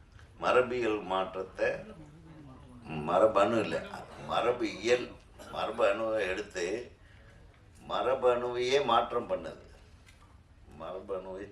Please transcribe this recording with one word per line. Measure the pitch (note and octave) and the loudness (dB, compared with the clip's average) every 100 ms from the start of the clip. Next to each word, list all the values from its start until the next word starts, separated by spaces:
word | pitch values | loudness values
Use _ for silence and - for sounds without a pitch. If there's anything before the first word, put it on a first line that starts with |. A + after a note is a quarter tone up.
| - - - - | -20 -20 -20 -4
மரபியல் | F2 B2 A#2+ B2 A2+ G#2 | 4 4 4 0 0 0
மாற்றத்தை, | F2+ F#2 F#2 F#2 F#2 - E3 F#3 G#3+ E3+ D3 - - - - - - - | 0 -2 -2 -4 -8 -2 -2 -2 -8 -16 -18 -20 -20 -18 -18 -18 -20 -20
மரபணு | - D#2 D#2 F2 G#2+ G2 G#2+ A2+ | -10 -8 0 4 6 6 4 4
இல்ல, | F#2 - - - - - D2 | 2 -2 -4 -12 -14 -14 -4
மரபு | F2 A2+ A#2+ G#2+ F#2+ | 0 2 2 -2 -2
இயல், | A2 B2 A#2 - - - - | 2 2 2 -12 -20 -20 -10
மரபு | D#2 F2+ D#2 G2 | -4 -4 2 2
அணுவை | G#2+ A2+ A2 F#2 | 4 0 0 0
எடுத்து | F#2+ G#2 F#2 F2 A#2+ - - - - - - - - - - - | -2 -4 -4 -4 -4 -8 -16 -20 -20 -20 -20 -20 -20 -20 -20 -6
மரபணுவையே | - A#2 C3 B2 A#2+ B2 A#2+ B2 C#3 C#3 | -2 0 2 4 4 0 -2 2 2 4
மாற்றம் | A#2 A#2 A#2+ F#2+ | 2 2 -2 -2
பண்ணுது, | F2+ D#2+ - - - - - - - - - - - - D#2 | -4 -4 -12 -18 -20 -20 -20 -20 -20 -20 -20 -20 -20 -20 -14
மரபணுவை | E2 F#2 G2+ F#2 F#2+ F#2+ G2+ | -12 -10 -8 -8 -8 -10 -12